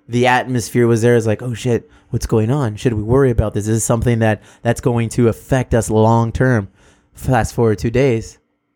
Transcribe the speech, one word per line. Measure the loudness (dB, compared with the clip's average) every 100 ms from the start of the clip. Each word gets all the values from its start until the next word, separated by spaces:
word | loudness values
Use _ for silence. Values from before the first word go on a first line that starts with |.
| -6
the | 0 2
atmosphere | 2 0 -4 -2 2 2
was | 4
there. | 4 2
It's | 2
like, | -4
"Oh | -6
shit, | -6 -2 -4 -6 _ -8
what's | -6 -2
going | 0 0
on? | 0 -2 -2
Should | -4
we | -2
worry | 0 2 2
about | 0 -2
this? | -2 -2
Is | -2
this | 0
something | 0 0 2
that, | 2 0 -6 _
that's | -4 -2
going | -2 -2 -2
to | 0 0
affect | 0 -2 -2 0
us | 0 2
long | 2 4 2 0
term?" | 0 0 0 -2 _ _ _ _
Fast | -10 -2 0 0
forward | 0 0 0
two | -2
days, | 0 0 0 -6 -18 _ _ _